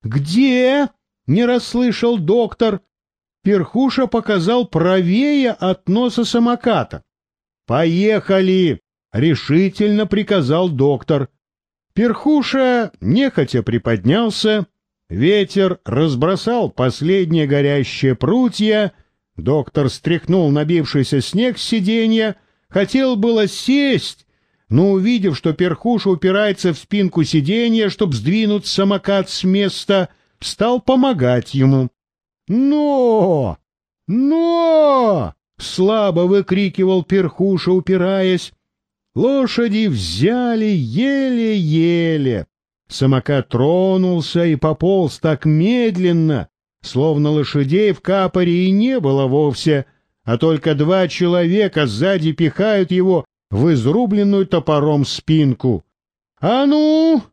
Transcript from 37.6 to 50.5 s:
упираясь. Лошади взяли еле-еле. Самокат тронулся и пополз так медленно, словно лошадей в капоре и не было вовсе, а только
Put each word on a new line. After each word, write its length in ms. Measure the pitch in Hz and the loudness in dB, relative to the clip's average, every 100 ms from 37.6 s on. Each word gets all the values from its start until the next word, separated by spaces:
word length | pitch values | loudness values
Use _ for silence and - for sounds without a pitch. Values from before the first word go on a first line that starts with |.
| - | 0
упираясь. 800 | 185 175 185 180 196 185 185 - _ _ _ _ _ _ | -2 0 0 0 0 0 -2 -4 _ _ _ _ _ _
Лошади 720 | 113 226 277 254 - 233 208 220 | -2 0 2 0 0 0 0 0
взяли 760 | 123 87 87 160 247 247 226 | -2 -4 -2 0 0 -2 -2
еле-еле. 1800 | 220 190 120 127 262 277 269 247 226 214 160 160 165 170 165 156 135 107 78 _ _ _ _ | 0 0 -2 -2 -2 0 -2 -2 0 0 0 2 2 0 0 0 -2 -2 -6 _ _ _ _
Самокат 640 | - 135 131 - 139 117 | -2 2 2 0 -4 -2
тронулся 960 | 120 139 180 190 185 185 175 147 175 170 | -2 0 2 2 2 0 -2 -2 0 0
и 100 | 147 | 0
пополз 640 | 156 151 175 196 160 - | -2 0 0 0 -2 -2
так 260 | 160 156 | -2 0
медленно, 1040 | 156 156 185 247 233 180 180 170 160 135 - _ _ _ | 0 2 2 2 0 0 0 2 0 -2 -6 _ _ _
словно 480 | - 123 156 147 147 | -8 -2 0 0 0
лошадей 600 | 151 143 147 139 175 208 | 0 -2 -2 0 2 0
в 80 | - | -2
капоре 640 | - 196 185 185 175 175 185 | -2 0 0 0 0 2 2
и 40 | |
не 300 | 196 240 262 | 2 0 0
было 260 | 143 139 131 | 0 0 0
вовсе, 600 | 139 151 120 165 143 131 _ _ _ | 0 0 0 0 -2 -4 _ _ _
а 120 | - 117 | -6 0
только 380 | 160 | 0